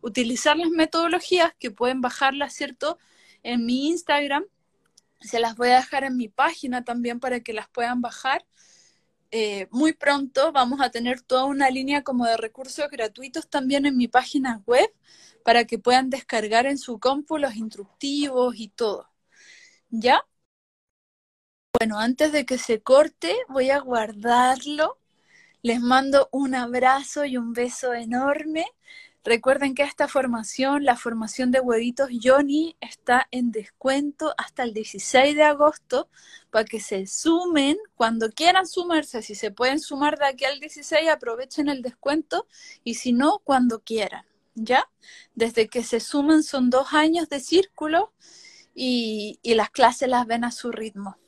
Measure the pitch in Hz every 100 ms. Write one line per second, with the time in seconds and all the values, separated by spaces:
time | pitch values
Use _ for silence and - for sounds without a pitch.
0 | 240 220 233 247 302 294 339 330 320 330
1 | 339 349 - 359 330 _ 247 196 247 262
2 | 247 - 269 277 285 - 294 262 294 330
3 | _ _ _ _ 240 240 233 247 285 339
4 | - 294 285 285 392 _ _ _ _ _
5 | _ _ 208 240 233 226 247 254 254 277
6 | 269 254 220 - 285 330 269 247 240 240
7 | 240 240 254 247 233 214 - - 240 247
8 | 240 - 262 294 _ _ _ _ _ _
9 | _ _ _ 226 214 202 190 233 311 311
10 | 285 285 277 262 302 285 254 269 247 233
11 | 240 254 _ 254 269 277 269 262 269 285
12 | 285 254 233 226 226 - 262 285 294 285
13 | 220 - 269 320 - 285 262 277 285 262
14 | 240 254 254 285 262 226 196 247 427 _
15 | _ _ - _ - 233 233 226 - 247
16 | 262 254 - 233 214 226 262 277 - 226
17 | 254 277 294 311 269 214 220 202 196 _
18 | 277 285 285 254 247 226 214 - 226 180
19 | - _ _ _ - - - _ _ 226
20 | 233 302 - _ _ _ _ _ _ _
21 | _ _ _ _ _ _ _ 233 226 208
22 | 226 254 302 302 247 254 - 220 - 269
23 | 311 _ 339 440 494 269 262 277 262 240
24 | 214 208 226 240 254 262 277 294 330 539
25 | _ _ _ _ _ _ 233 233 240 254
26 | 269 277 269 269 277 254 240 247 254 269
27 | 277 302 285 254 233 233 247 - 254 240
28 | 226 240 277 294 311 311 381 _ _ -
29 | - _ - 233 254 262 277 262 285 -
30 | 285 277 262 233 226 - 262 285 277 247
31 | 240 226 220 - 254 262 247 226 240 247
32 | 269 240 233 269 285 285 330 _ 240 -
33 | - 247 - 254 240 220 196 _ 262 269
34 | 294 285 311 - 226 - 247 220 214 196
35 | - 254 277 294 202 190 196 202 _ 247
36 | 339 _ - - _ 220 214 220 - 196
37 | 190 - 311 330 359 311 277 359 427 _
38 | 226 226 226 - 320 370 381 - 349 320
39 | 285 240 - 202 214 202 247 285 - 277
40 | 294 302 277 262 262 277 302 302 285 311
41 | 320 302 240 233 262 - 285 277 247 -
42 | - 302 - 349 466 _ - - - 233
43 | 254 240 294 403 - 262 247 226 - 220
44 | 190 - _ _ _ - 220 254 - _
45 | - - - - 226 233 220 247 233 233
46 | - 294 285 311 311 277 247 254 269 294
47 | 311 339 320 277 - 339 381 - 311 330
48 | 403 _ _ - - - _ - 254 247
49 | 226 214 208 - 233 226 202 - 240 247
50 | 254 247 233 233 240 233 247 226 220 202
51 | 196 -